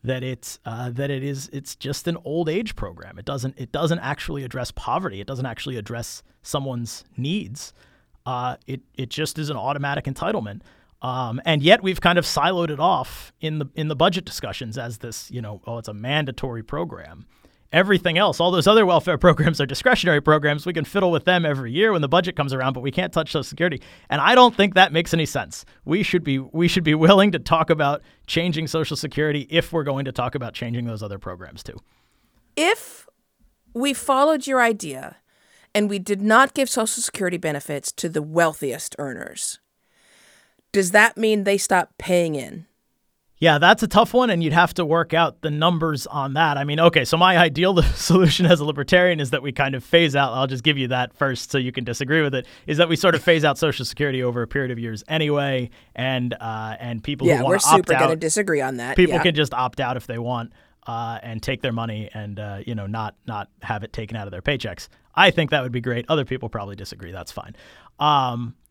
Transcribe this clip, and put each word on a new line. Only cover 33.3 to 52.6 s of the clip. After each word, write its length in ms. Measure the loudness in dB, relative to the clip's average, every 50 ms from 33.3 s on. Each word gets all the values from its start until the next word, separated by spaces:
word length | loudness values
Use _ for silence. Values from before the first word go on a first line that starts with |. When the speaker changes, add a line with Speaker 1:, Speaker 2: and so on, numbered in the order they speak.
| _ _ _ _ _ _ _ _ -8
Speaker 2:
we 200 | -4 -2 -2 -2
followed 520 | -2 -2 0 2 4 4 4 2 0 0
your 140 | -2 0 2
idea 560 | 2 2 2 -2 -6 -10 -10 -12 -14 -16 -18 _ _ _ _ _ _ _ _ _ _ _ -2
and 140 | -2 0 0
we 100 | -2 -4
did 220 | -4 -4 -4 -2
not 320 | 2 4 6 6 6 4 2
give 160 | -2 -2 -2
Social 340 | -2 -2 -2 -2 -4 -4 -6
Security 360 | -6 -6 -4 -4 -4 -4 -4
benefits 520 | -4 -4 -6 -6 -6 -6 -8 -8 -8 -8 -8
to 160 | -6 -8 -6
the 120 | -4 -6
wealthiest 760 | -6 -2 0 2 2 2 0 -2 -6 -6 -6 -6 -8 -12 -10 -10
earners, 600 | -8 -8 -8 -10 -12 -14 -12 -10 -10 -10 -10 -12 _ _ _ _ _ _ _ _ _ _ _ _ _ _ _ _ _ _ _ _ _ _
does 200 | 0 0 2 4
that 260 | 6 6 6 6 4
mean 280 | 2 0 2 2 2 2
they 120 | 2 0 0
stop 360 | 2 2 2 2 2 0 _ -10
paying 360 | -2 0 2 2 2 2 -2
in? 320 | -4 -6 -8 -12 -16 -18 -20 _ _ _ _ _ _ _ _ _ _ _ _ _ _
Speaker 1:
Yeah, 200 | 4 4 4 6
that's 240 | 6 6 6 6 2
a 60 | 2
tough 260 | 4 4 2 4 4
one, 160 | 2 2 2
and 100 | 2 0
you'd 120 | 0 4 4
have 200 | 4 4 4 2
to 100 | -2 0
work 280 | 2 2 0 0 2 2
out 300 | 2 2 2 0 _ -6
the 80 | -4
numbers 560 | -2 2 2 2 2 2 0 -2 -2 -4 -6
on 280 | -6 -6 -6 -4 -2 0
that. 220 | 2 2 2 2
I 60 | 0 -2
mean, 160 | -2 0 4
okay, 260 | 4 6 6 4 2
so 120 | 2 2
my 200 | 4 6 6 6
ideal 460 | 6 4 4 4 2 2 4 4 4 4
<laughs> 120 | 4 2
solution 520 | 0 2 4 6 6 6 6 6 4 6
as 140 | 6 6 4
a 40 | 4
libertarian 540 | 0 -4 -4 0 4 4 6 6 4 2 0
is 120 | 0 -2
that 120 | -2 -2 -2
we 80 | -4
kind 240 | -2 -2 -2 -2 -2
of 80 | -6 -2
phase 320 | 4 4 6 6 6 4
out, 180 | 2 2 2 2
I'll 140 | 0 -2
just 160 | -2 -2 0 0
give 160 | 2 2 2
you 100 | 0 -2
that 240 | 0 -2 -2 -4 -2
first 380 | _ -2 -2 -2 -4 -6 -4
so 80 | -2 -2
you 140 | -2 -2 -4
can 100 | -6 -6
disagree 400 | -6 -6 -6 -2 0 2 2 2
with 140 | 2 0
it, 100 | -4 -6 -8 -14 -14